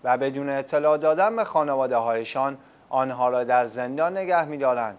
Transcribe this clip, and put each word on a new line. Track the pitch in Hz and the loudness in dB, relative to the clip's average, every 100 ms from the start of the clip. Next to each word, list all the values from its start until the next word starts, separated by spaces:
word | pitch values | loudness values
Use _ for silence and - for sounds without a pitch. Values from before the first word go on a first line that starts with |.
و | 123 127 | 0 0
بدون | 135 135 143 | 0 -2 -4
اطلاع | 139 135 151 151 151 | -4 -2 0 2 2
دادن | 156 156 202 226 | 2 2 2 0
به | |
خانواده‌هایشان | 208 160 147 135 131 120 113 113 113 139 135 135 - _ _ | -2 0 0 0 0 0 0 -2 -2 -2 -4 -4 -18 _ _
آنها | 135 131 123 127 | -2 -2 0 0
را | 123 | 0
در | 123 123 120 | 2 2 2
زندان | 110 123 139 165 190 | -4 -6 -2 -2 -2
نگه | 185 175 151 | 0 0 0
می‌دارند. | 147 135 123 113 | -2 0 0 -2